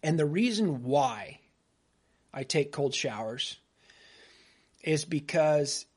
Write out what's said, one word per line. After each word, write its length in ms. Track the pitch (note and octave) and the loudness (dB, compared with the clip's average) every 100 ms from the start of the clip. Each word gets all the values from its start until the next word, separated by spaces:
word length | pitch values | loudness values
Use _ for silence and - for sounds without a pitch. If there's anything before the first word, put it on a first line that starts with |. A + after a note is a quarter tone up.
And 160 | D#3 D#3+ | 2 2
the 80 | D3 | 2
reason 580 | E3 A#3+ G#3+ G#3 C3+ | 2 2 2 0 0
why 560 | B2 C#3+ C3 A2 G2 - _ _ _ _ _ _ _ _ _ | 2 2 2 -2 -10 -16 _ _ _ _ _ _ _ _ _
I 120 | D3 | -10
take 280 | C3 D#3 C#3+ | -2 0 0
cold 220 | D3 C#3+ | 0 -2
showers 640 | - C3+ G#2+ A2 B2 - - _ _ _ - - - - - - _ _ _ | 0 -4 -4 -8 -6 -8 -10 _ _ _ -20 -20 -20 -20 -20 -20 _ _ _
is 220 | - D#3 | -2 -2
because 840 | D3+ D#3 D3 E3+ D#3 D3+ C#3+ - - | 0 -6 -2 2 4 4 2 -4 -10